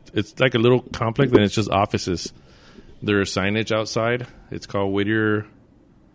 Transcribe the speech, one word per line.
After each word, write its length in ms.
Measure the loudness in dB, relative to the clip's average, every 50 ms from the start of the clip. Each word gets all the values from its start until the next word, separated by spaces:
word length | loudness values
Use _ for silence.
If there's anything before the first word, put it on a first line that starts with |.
| -10 -8 -4
it's 260 | -4 -4 -4 -2 0
like 140 | 0 2 2
a 60 | 4
little 220 | 4 4 4 2
complex, 500 | 0 -4 -8 -4 -4 -2 0 0 2 4
and 100 | 4 4
it's 140 | 4 4 2
just 140 | 0 -2 0
offices. 600 | 2 0 0 2 0 -2 -2 -2 -4 -4 -4 -8 -12 -16 -20 -20 -20 -20 -20 -20 -20 -20 -20 -20 -16 -8
There's 320 | -2 0 2 2 2 0 -2
signage 380 | -2 -2 -2 -2 -2 -2 -2 -2
outside. 520 | -2 -2 -2 -2 -2 0 0 -2 -2 -6 -10 -16 -20 -18 -14
It's 160 | -12 -12 -10 -6
called 260 | -4 -4 -2 -2 0
Whittier, 540 | 0 0 0 0 2 2 2 0 0 -2 -6 -14 -20 _ _ _ _ _ _ _ _ _ _ _